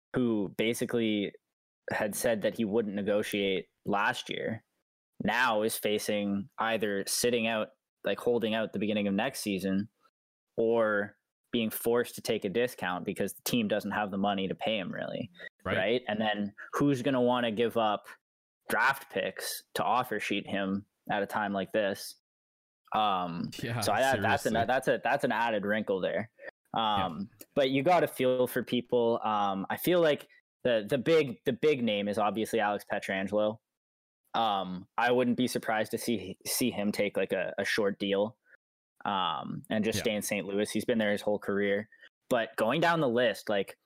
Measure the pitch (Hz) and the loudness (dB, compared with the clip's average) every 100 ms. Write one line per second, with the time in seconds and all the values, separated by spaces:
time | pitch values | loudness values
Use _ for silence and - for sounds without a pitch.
0 | _ 131 120 107 92 - 110 120 123 120 | _ 0 2 2 0 0 0 0 -2 0
1 | 110 104 95 - _ _ _ _ - - | 2 0 -2 -8 _ _ _ _ -6 -2
2 | 107 - 123 110 107 107 107 113 104 98 | -2 0 0 0 -2 -2 0 0 0 -4
3 | 98 104 - 104 98 92 - _ - 101 | 0 0 0 0 0 0 -4 _ -4 0
4 | 113 123 - - - 113 - _ _ _ | 0 -2 -6 -6 -4 -6 -10 _ _ _
5 | _ - 101 117 127 107 110 - 107 104 | _ -4 0 2 4 4 0 0 -2 -2
6 | - 104 101 98 - - 110 113 107 98 | 0 -2 0 -2 -4 -4 -2 0 0 -2
7 | - - 120 120 113 110 - _ _ _ | -2 0 2 2 0 0 -4 _ _ _
8 | - 98 123 120 110 110 110 101 107 107 | -4 0 0 2 0 -2 -2 -2 0 0
9 | 101 98 87 - 104 95 95 95 107 _ | 0 0 -2 -4 -4 -2 0 -2 -2 _
10 | _ _ _ _ _ - 113 117 107 104 | _ _ _ _ _ -2 2 2 2 0
11 | 104 - _ _ _ 120 110 - 117 120 | -2 -10 _ _ _ -2 -2 -2 0 2
12 | 117 - - 110 101 107 120 - 90 90 | 0 -6 -4 -2 0 0 -2 -2 -4 -4
13 | 85 - 101 - - 123 104 104 98 101 | -4 -2 -4 -4 -2 0 2 0 0 -2
14 | 104 98 98 98 95 - 110 110 90 - | -2 0 0 0 -2 -4 -2 -2 -4 -8
15 | - - - - - - 92 95 98 123 | -8 -8 -10 -14 -20 -10 -4 0 2 0
16 | - 107 107 104 101 - - - 143 131 | 0 -2 0 -2 -4 -8 -10 0 2 2
17 | 139 127 123 123 117 107 113 117 107 101 | 2 2 2 2 0 2 2 2 2 0
18 | - - _ _ _ _ - 107 127 135 | -4 -20 _ _ _ _ -2 2 2 0
19 | - 98 95 - - - - - 98 120 | -4 -4 -4 -6 -8 -8 -8 -2 2 2
20 | 123 104 - 101 - 98 98 98 - _ | 0 -4 -2 -4 -2 -4 -2 -2 -6 _
21 | - 104 98 110 104 98 92 110 98 98 | -4 -2 -2 -2 -2 -2 0 0 0 -2
22 | - - _ _ _ _ _ _ _ 107 | -10 -16 _ _ _ _ _ _ _ 0
23 | 107 92 90 85 - - 117 117 104 104 | 2 0 -2 -4 -6 -6 -6 -2 0 2
24 | 135 120 107 139 127 113 113 131 147 113 | 2 2 2 2 2 0 2 0 0 0
25 | 113 143 127 110 117 104 101 107 101 95 | 0 0 0 0 0 0 0 0 0 0
26 | 90 92 113 _ - - _ - 110 101 | 0 -2 -4 _ -18 -18 _ -2 0 2
27 | 95 82 101 - - 147 135 139 151 170 | 0 -4 -10 -12 -4 0 2 2 4 4
28 | 147 - 127 127 123 127 110 120 - 123 | 4 2 2 2 2 0 0 -2 0 2
29 | 117 117 110 104 101 98 92 107 156 180 | 2 2 0 2 2 0 -4 -2 2 4
30 | 160 143 - _ _ _ 127 113 104 139 | 4 2 -4 _ _ _ 0 0 0 0
31 | 120 160 139 107 - 117 156 139 117 104 | 4 4 4 -2 -4 2 2 2 0 0
32 | 104 101 104 101 107 113 104 104 - 104 | 0 0 0 0 0 0 0 0 -4 -6
33 | - 95 98 104 107 110 _ _ _ _ | -2 -4 0 0 0 -2 _ _ _ _
34 | _ _ _ - 113 98 92 92 101 - | _ _ _ 0 2 0 -2 -8 -6 0
35 | 120 123 123 120 123 120 - 110 110 113 | 2 4 4 2 0 -2 -2 -2 -2 -4
36 | - 107 92 - - - 120 101 104 - | -2 -4 -4 -10 -6 -2 0 0 -2 0
37 | 101 95 95 95 92 - 101 - 101 98 | 0 0 0 -2 -2 -4 -2 2 0 0
38 | 98 98 107 - _ - _ _ _ _ | 0 2 0 -4 _ -20 _ _ _ _
39 | - 98 87 71 - - - 110 110 107 | -4 0 0 -2 -6 -10 -4 0 0 0
40 | 110 104 - 104 90 98 107 110 113 113 | 0 -2 -2 -4 -2 -2 0 -2 0 0
41 | 107 104 - 101 - 101 101 101 107 - | 2 0 0 -2 0 0 2 0 -2 -16
42 | - _ _ 123 110 - 110 156 170 165 | -20 _ _ -2 -2 -2 0 2 2 2
43 | 139 117 120 98 - 101 98 - | 2 2 2 0 -2 -2 -2 -10